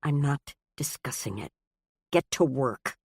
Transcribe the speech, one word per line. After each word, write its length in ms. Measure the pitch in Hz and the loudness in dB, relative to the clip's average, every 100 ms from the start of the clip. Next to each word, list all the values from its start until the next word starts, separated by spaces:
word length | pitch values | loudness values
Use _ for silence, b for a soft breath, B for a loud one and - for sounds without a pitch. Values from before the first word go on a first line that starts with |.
I'm 180 | 151 147 | 0 2
not 320 | 143 139 - - _ - | 2 0 -4 -20 _ -8
discussing 640 | 147 - - - - 98 | -8 -6 -8 -6 -6 -6
it. 120 | 92 _ _ _ _ _ _ | -10 _ _ _ _ _ _
Get 180 | - - | 0 2
to 120 | - | 2
work. 520 | 165 131 131 101 - - | 2 4 0 0 -8 -10